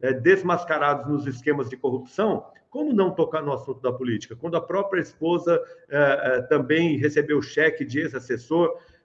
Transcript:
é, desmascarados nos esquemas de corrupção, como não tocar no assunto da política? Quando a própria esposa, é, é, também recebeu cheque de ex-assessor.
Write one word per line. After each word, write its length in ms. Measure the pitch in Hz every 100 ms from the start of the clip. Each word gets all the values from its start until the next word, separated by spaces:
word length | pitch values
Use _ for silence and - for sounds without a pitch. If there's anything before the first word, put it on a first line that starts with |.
é, 100 | 127
desmascarados 960 | 127 139 190 180 165 - 156 143 143 127
nos 180 | 147 135
esquemas 440 | 123 151 143 120
de 80 | 127
corrupção, 680 | 135 127 127 - 214 - - - _
como 220 | 277 302
não 200 | 214 185
tocar 300 | 185 160 156
no 120 | 143
assunto 260 | 127 131 120
da 140 | 127
política? 420 | 123 127 107 - -
Quando 220 | 165 165
a 40 |
própria 380 | 170 185 196 185
esposa, 640 | 151 - 165 170 170 170 - - -
é, 120 | 147
é, 420 | 143 143 131 127
também 560 | 123 147 127 156 170 135
recebeu 440 | 147 147 147 147
cheque 440 | - - 156 156 127
de 140 | 131
ex-assessor. 760 | 160 131 - 117 - 165 165 - _ _